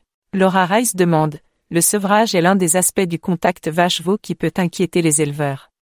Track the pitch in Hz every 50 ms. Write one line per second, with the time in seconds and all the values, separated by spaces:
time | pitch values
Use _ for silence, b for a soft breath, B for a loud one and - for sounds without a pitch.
0 | _ _ _ _ _ _ - 185 190 190 180 190 180 165 202 233 254 - - 180
1 | 180 175 165 156 156 151 147 - _ _ _ _ _ _ 165 170 165 - - 208
2 | 196 190 208 214 226 220 202 175 165 185 196 190 180 160 - 180 175 - - 196
3 | 190 165 170 - - 196 175 - - 180 180 - - 165 156 175 175 180 - -
4 | 160 180 208 - - - 170 - 170 156 - 196 180 170 - - 180 - - 180
5 | 165 160 147 160 151 143 143 151 147 139 135 - - _ _ _